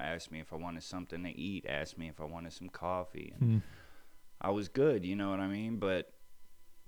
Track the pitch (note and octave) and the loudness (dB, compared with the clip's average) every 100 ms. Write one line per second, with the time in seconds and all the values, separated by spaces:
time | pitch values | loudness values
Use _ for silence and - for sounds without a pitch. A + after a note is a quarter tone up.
0 | C#2+ E2+ - D#2+ D#2+ E2 E2+ E2 - F#2 | -2 -2 -4 -8 -8 -6 -6 -6 -6 -6
1 | F2 E2 F2 - F2 F#2 - C#2+ D2+ E2+ | -6 -4 -4 -4 -2 -2 0 0 -2 -4
2 | E2 D#2 D#2 E2+ E2 - F2+ - F2 F2+ | -8 -6 -6 -6 -8 -10 -10 -4 0 0
3 | F2+ - D2+ - A#2+ A2 - - - - | -2 -6 -6 4 8 8 4 -8 -14 -14
4 | - - - - F#2+ G2+ G#2 B2+ D3+ A2+ | -14 -16 -16 -4 2 2 2 6 6 6
5 | F2+ G2+ G2 F#2+ F#2+ G2+ A2 A2+ F#2+ F2+ | 4 2 2 2 2 2 0 2 4 4
6 | - - - - - - - - | 2 -8 -14 -12 -12 -12 -14 -14